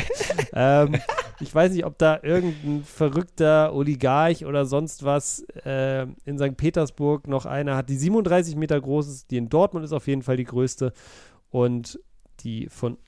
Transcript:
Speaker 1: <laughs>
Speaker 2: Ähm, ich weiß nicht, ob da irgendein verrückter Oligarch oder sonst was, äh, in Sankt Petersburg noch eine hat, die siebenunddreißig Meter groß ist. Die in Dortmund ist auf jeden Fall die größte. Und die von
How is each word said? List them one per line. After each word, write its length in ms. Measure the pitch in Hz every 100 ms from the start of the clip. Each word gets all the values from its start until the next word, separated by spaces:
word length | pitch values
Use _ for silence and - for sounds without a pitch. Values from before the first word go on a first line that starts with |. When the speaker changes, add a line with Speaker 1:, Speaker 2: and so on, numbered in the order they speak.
| -
Speaker 1:
<laughs> 40 | 554 - 170 - 113
Speaker 2:
Ähm, 380 | 135 143 147 - - 587 - -
ich 140 | 143
weiß 180 | 156 185
nicht, 120 | 180
ob 140 | 156 -
da 200 | 156 156
irgendein 600 | 151 180 175 151 147 147
verrückter 920 | 147 - 151 147 180 - 156 156 156
Oligarch 720 | 139 147 131 131 143 165 160 151
oder 180 | 143
sonst 400 | 131 139 160 -
was, 360 | 139 143 - - 320 - 135
äh, 400 | 135 135 135 127 -
in 140 | 139 143
Sankt 180 | 139 127
Petersburg 680 | 156 170 143 - 147 147 143
noch 160 | 135
eine 320 | - 139 143 135
hat, 140 | 131
die 60 | 135
siebenunddreißig 600 | 165 226 180 180 170 151
Meter 240 | 156 147
groß 260 | 135 147 143
ist. 240 | 135 -
Die 60 | 123
in 140 | 117
Dortmund 340 | 151 196 165
ist 80 | 151
auf 140 | 151 139
jeden 160 | 135
Fall 160 | 127 127
die 60 |
größte. 500 | 120 120 127 - 127 - - - - _ _
Und 500 | 123 123 120 120 - - - - -
die 280 | 117 113 -
von 300 | - 120 -